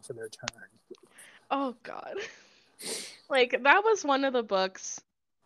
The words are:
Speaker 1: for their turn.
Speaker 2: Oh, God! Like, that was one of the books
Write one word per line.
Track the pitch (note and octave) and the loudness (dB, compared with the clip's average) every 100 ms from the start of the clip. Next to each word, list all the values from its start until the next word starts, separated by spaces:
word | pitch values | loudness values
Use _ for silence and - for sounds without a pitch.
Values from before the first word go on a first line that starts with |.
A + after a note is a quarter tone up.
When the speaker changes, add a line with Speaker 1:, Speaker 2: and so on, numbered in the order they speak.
| - | -12
Speaker 1:
for | |
their | A#2 A2 | -12 -12
turn. | - A2+ - - _ - - - - - - - | -10 -12 -12 -20 _ -20 -20 -20 -20 -20 -14 -4
Speaker 2:
Oh, | C#4 C#4 - | -2 -2 -6
God! | - - - G4 G#4+ - - _ _ - - - - - - | -14 -14 -10 -10 -12 -16 -20 _ _ -14 -10 -10 -12 -14 0
Like, | C4+ B3+ B3+ | 2 4 4
that | C4 F4+ | 6 6
was | A4 G#4 | 6 2
one | C#4+ C4+ C4+ | 2 2 2
of | |
the | B3 | 0
books | A3 F#3+ F#3+ - - - _ _ _ _ | 0 0 0 -4 -14 -16 _ _ _ _